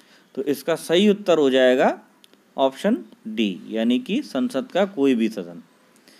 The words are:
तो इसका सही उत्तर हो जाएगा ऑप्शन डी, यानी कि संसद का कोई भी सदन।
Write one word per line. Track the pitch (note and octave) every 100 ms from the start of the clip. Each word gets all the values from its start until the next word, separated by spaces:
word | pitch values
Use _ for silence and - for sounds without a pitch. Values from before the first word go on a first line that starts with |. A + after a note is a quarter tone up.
| _ _ _
तो | -
इसका | C#3 C3+ - D#3+
सही | - E3+ G#3
उत्तर | G3+ G3 D#3+
हो | C#3
जाएगा | C3 B2+ B2+ G3 F#4 - _ _ _ _ -
ऑप्शन | C3+ C3+ G3 D4 - - A2
डी, | A2 G#2 F2+ G#2
यानी | A2 A2+ B2+
कि | B2+ A3+
संसद | B3+ C3+ B2 C3+ -
का | E3+ G3
कोई | G3 C#3
भी | A#2+ A2+
सदन। | A2 F2 E2+ - _ _ _ _ _